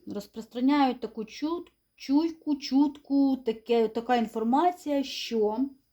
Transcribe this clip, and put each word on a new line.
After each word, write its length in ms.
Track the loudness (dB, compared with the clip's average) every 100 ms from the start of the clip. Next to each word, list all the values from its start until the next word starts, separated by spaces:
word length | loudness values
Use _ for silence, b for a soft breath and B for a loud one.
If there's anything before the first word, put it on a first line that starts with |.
| -12
розпространяють 920 | -10 -10 -16 -12 0 2 4 2 0
таку 240 | -8 -8
чут-, 480 | -10 -6 -6 -6 -8 _ _ _
чуйку, 600 | 0 2 2 -4 -4 -4
чутку, 800 | 0 2 2 0 -2 2 2 2
таке, 500 | -2 -6 0 2 2
така 280 | -2 0 0
інформація, 880 | 0 -2 0 2 2 0 -4 -2
що 560 | -2 -8 -4 0 0 0 -4 -6 _